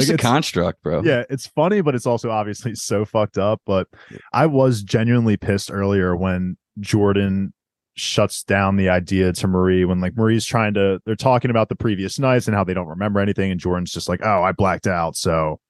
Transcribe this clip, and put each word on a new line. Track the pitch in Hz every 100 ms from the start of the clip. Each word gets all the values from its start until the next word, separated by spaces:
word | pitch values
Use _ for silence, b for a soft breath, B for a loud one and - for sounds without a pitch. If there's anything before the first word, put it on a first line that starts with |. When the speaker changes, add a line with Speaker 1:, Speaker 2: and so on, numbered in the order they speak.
Speaker 1:
just | 139
Speaker 2:
like, |
Speaker 1:
a |
Speaker 2:
it's | 165
Speaker 1:
construct, | 120 135 - - 87 -
bro. | - 85
Speaker 2:
Yeah, | 165 127 -
it's | 135 -
funny, | - 165 208
but | 147
it's | 127 127
also | 120 120
obviously | 110 104 101 117
so | 104 - 104
fucked | 107 110 107 -
up. | 101 110 -
But | 95 90 B B
Speaker 1:
Yeah. | B B
Speaker 2:
I | 120 160
was | 135 131 113
genuinely | 101 117 113 120 113 101
pissed | - 98 -
earlier | 98 98 101 90 87
when | 95 90 92 87 _ 104
Jordan | 101 110 101 98 98 95 98 - _ _ _ -
shuts | - - 104 -
down | - 98 98 98
the | 92
idea | 92 85 95 92
to | 85 101
Marie | 92 92 92
when, | 90 90
like, | 92 117
Marie's | 110 113 -
trying | 117 107
to, | 101 98 95
they're | - 110
talking | 131 123 127
about | 117 110
the | -
previous | 120 98 95 -
nights | 135 123 113
and | 101
how |
they | 90
don't | 92 85
remember | 85 104 101
anything. | 101 95 95
And | 90
Jordan's | 90 90 85
just | 85 -
like, | 90
"Oh, | 110 98
I | 92
blacked | 87 95 82 104
out, | 87 82 -
so | 92 82 78 76 _